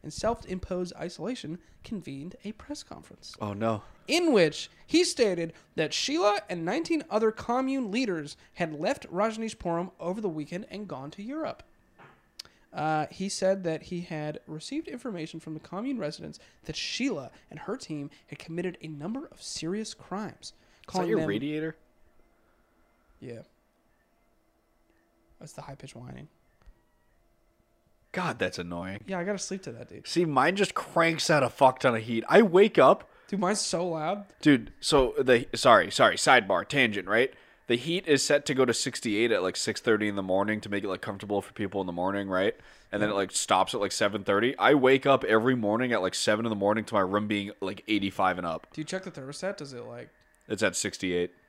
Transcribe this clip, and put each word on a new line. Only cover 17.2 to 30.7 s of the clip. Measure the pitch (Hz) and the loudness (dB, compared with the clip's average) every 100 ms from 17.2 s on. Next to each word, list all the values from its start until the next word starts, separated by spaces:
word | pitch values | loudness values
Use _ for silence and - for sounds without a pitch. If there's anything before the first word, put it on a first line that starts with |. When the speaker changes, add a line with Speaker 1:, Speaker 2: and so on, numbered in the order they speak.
| 127 - _ | -8 -18 _
Speaker 1:
and | 156 | -14
her | - 254 | -10 -10
team | - 151 143 - _ | -8 -10 -10 -14 _
had | 147 | -18
committed | - 165 180 175 | -10 -8 -8 -8
a | 156 | -14
number | 147 160 247 330 | -10 -8 -8 -12
of | - | -16
serious | - - 160 202 214 | -14 -8 -6 -6 -8
crimes, | - - 185 202 - | -14 -10 -10 -10 -12
Speaker 2:
Is | - | -20
that | _ _ _ - | _ _ _ -8
Speaker 1:
calling | 185 175 | -4 0
Speaker 2:
your | 165 | 0
Speaker 1:
them | 156 | 0
Speaker 2:
radiator? | 107 143 151 160 160 _ _ _ _ _ _ _ _ _ _ _ _ _ _ | -2 -4 -4 -6 -10 _ _ _ _ _ _ _ _ _ _ _ _ _ _
Speaker 1:
Yeah. | 127 117 - _ _ _ _ _ _ _ _ _ _ _ _ _ _ _ _ _ _ _ | -16 -16 -18 _ _ _ _ _ _ _ _ _ _ _ _ _ _ _ _ _ _ _
That's | 151 | -18
the | - | -16
high-pitched | 147 139 139 - | -16 -16 -18 -18
whining. | 123 127 147 _ _ _ - _ _ _ _ _ _ _ _ _ _ _ _ _ _ | -16 -16 -18 _ _ _ -20 _ _ _ _ _ _ _ _ _ _ _ _ _ _
Speaker 2:
God, | - 175 117 | -6 -4 -2
that's | 90 - | -4 -4
annoying. | 87 87 92 98 104 | -8 -8 -8 -10 -8
Speaker 1:
Yeah, | 185 | -6
I | |
gotta | 175 202 | -6 -6
sleep | - 196 | -6 -10
to | - | -10
that, | 117 - | -16 -16
dude. | 104 - | -16 -4
Speaker 2:
See, | 165 170 | 0 2
mine | 135 143 190 | 4 4 2
just | 196 | 0